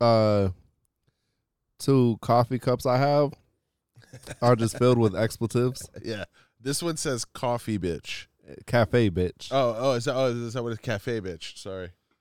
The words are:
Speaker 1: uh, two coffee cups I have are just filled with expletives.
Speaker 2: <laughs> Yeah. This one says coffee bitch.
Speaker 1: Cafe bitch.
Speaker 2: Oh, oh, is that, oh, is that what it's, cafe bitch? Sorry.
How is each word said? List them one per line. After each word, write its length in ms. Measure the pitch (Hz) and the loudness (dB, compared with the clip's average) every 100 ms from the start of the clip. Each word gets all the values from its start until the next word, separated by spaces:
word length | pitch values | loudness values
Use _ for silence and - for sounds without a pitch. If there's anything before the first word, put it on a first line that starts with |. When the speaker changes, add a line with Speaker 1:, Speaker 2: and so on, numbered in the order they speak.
Speaker 1:
uh, 480 | 120 113 107 104 95 90 _ _ _ _ _ _ _ _ _ _ _ - | 4 6 4 4 2 -2 _ _ _ _ _ _ _ _ _ _ _ -4
two 400 | - 135 123 110 | 2 4 4 2
coffee 380 | - 120 120 127 | 2 2 2 0
cups 280 | - 127 135 | -2 0 2
I 120 | 123 | 2
have 340 | 139 147 143 - _ _ _ _ _ _ _ 127 - - | 2 2 0 -4 _ _ _ _ _ _ _ -20 -16 0
are 160 | 120 120 | 2 4
just 200 | 113 - | 2 2
filled 200 | 123 123 | 4 4
with 180 | 110 90 | 2 2
expletives. 720 | 110 - 113 120 123 123 - | -2 -2 -4 0 -2 -4 -12
Speaker 2:
<laughs> 100 | - | -14
Yeah. 200 | - 107 - _ _ _ | -12 -10 -12 _ _ _
This 220 | 120 143 | -8 -6
one 140 | 170 160 | -6 -4
says 280 | 160 123 | -4 -6
coffee 540 | - - 127 120 - 104 | -8 -6 -4 -4 -4 -4
bitch. 480 | 87 82 - - - _ - 69 - | -4 -6 -10 -14 -16 _ -20 -18 -2
Speaker 1:
Cafe 440 | 120 110 123 110 | 0 2 2 2
bitch. 380 | 85 90 - - | 2 -2 -4 -4
Speaker 2:
Oh, 240 | 135 123 113 | 0 0 0
oh, 140 | 135 | 0
is 120 | 120 | 0
that, 100 | 117 | -2
oh, 120 | 131 131 | -2 0
is 280 | 120 117 | -2 -6
that 80 | 120 | -6
what 100 | 117 | -6
it's, 80 | 110 | -6
cafe 400 | - 104 - 113 | -6 -6 -4 -6
bitch? 380 | 92 82 - - | -6 -10 -14 -16
Sorry. 320 | 101 95 87 - _ _ | -12 -12 -12 -16 _ _